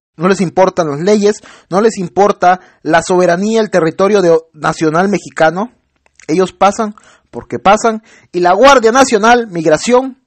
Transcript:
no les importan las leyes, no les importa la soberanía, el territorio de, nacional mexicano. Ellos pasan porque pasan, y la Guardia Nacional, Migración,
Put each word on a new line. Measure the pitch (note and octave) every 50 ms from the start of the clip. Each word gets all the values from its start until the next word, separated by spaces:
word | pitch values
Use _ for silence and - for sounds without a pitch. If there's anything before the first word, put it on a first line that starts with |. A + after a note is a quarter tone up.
| _ _ _
no | - D#3+ F#3+
les | G3 F#3+
importan | G3 E3 - - F#3+ F#3+ F#3 - E3+ D3+
las | C#3 C#3+
leyes, | E3 F#3+ G#3+ G#3+ G3+ G3+ G#3+ - - - - - _ _
no | E3 F#3+
les | G#3+ A3+ G#3 G3+
importa | F#3 E3+ - F3+ G3+ G3+ G3 - - F3+ F#3 F#3 - _ _ _ -
la | C#3+ D#3+ E3 -
soberanía, | - F#3 F3+ F3+ F3 E3+ F3 G3+ G#3+ A3 A3+
el | A3 -
territorio | - F3+ D#3+ D#3+ D#3 - F#3+ G3 G#3+ G3+ F#3
de, | E3+ E3 D#3+ D#3+ _ _
nacional | D#3 D3 D#3 D#3+ - E3 D#3 D3+ E3 F#3 G#3
mexicano. | G3+ E3+ - C#3 - - D#3+ D#3+ E3 F#3 G#3+ B3 - _ _ _ _ _ _ _ _ _ _ -
Ellos | D3+ F3+ F#3+ F3+ -
pasan | _ F3+ G3 G3+ - A3+ G#3 G#3+ - _ _ _ _ _ _
porque | - A#2+ - - - A#2
pasan, | - F#3 G#3 G#3+ - A#3 A3 A3 - _ _ _ _ _ -
y | F3
la | F3 F3 F3+
Guardia | G3 C4 C#4+ C#4+ C4 G#3+ A3+ A3
Nacional, | C4+ C#4 C4+ B3+ G3+ G3+ A3+ A#3+ B3 A#3 A3
Migración, | F3 E3+ D#3 E3 D3+ - - A3+ A#3+ B3+ C4 C4 B3+ - _